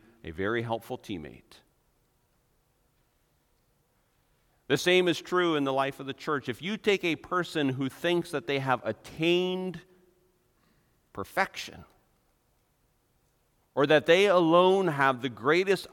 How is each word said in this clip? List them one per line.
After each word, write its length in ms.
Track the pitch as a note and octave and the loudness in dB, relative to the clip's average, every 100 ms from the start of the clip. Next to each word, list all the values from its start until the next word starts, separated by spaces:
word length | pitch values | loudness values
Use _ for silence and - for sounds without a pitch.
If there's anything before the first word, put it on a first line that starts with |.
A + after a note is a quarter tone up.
| _ _ | _ _
a 80 | E2 | -14
very 320 | E2 G2+ A#2 | -6 -4 -4
helpful 360 | A#2 A2+ - B2+ | -4 -8 -8 -14
teammate. 600 | - F2+ C#2+ B1 _ - _ _ _ _ _ _ _ _ _ _ _ _ _ _ _ _ _ _ _ _ _ _ _ _ _ _ _ _ _ _ - | -10 -12 -12 -18 _ -20 _ _ _ _ _ _ _ _ _ _ _ _ _ _ _ _ _ _ _ _ _ _ _ _ _ _ _ _ _ _ -4
The 80 | C3+ | -2
same 320 | F3+ F#3 F3+ | 2 2 2
is 120 | D#3 | -2
true 360 | - F3+ F3 D#3 | -4 -2 0 0
in 80 | |
the 80 | C3+ | 0
life 260 | C3+ C3+ - | 0 -2 -6
of 80 | C#3 | -12
the 80 | |
church. 340 | - - C#3+ B2 | -10 -6 -4 -4
If 140 | A2+ | -8
you 140 | E3 G#3+ | -8 -4
take 260 | G#3+ G3 | -2 0
a 120 | F3 D3+ | -2 -6
person 540 | - F3+ E3 D#3+ C#3 | -4 -6 -4 -2 -2
who 180 | C3 C3+ | -2 -6
thinks 420 | - E3+ F3 E3 | -4 -2 -2 -2
that 160 | C#3+ C3+ | -6 -4
they 140 | C#3 | -4
have 200 | C3+ B2 | -2 -2
attained 960 | A2 G#2+ - - E3 F3 F3+ F#3 F#3 E3+ - _ _ _ _ _ _ _ _ _ _ _ _ | -2 -8 -12 -2 0 2 0 -4 -8 -10 -16 _ _ _ _ _ _ _ _ _ _ _ _
perfection, 720 | - G2 - F#2+ - - - - _ _ _ _ _ _ _ _ _ _ _ _ _ _ _ _ _ _ | -12 -6 -4 -4 -6 -16 -18 -20 _ _ _ _ _ _ _ _ _ _ _ _ _ _ _ _ _ _
or 120 | C3 C#3+ | 0 4
that 200 | D3+ D3 | 4 6
they 200 | F3 G3+ | 6 6
alone 600 | F3+ D#3+ E3+ F#3 G3 F#3 | 4 6 6 6 4 2
have 360 | C#3+ C3+ B2+ | 2 2 0
the 60 | C3 | -6
greatest 580 | G#2+ A#2+ E3+ F#3+ F#3 - | -4 0 2 2 -2 -2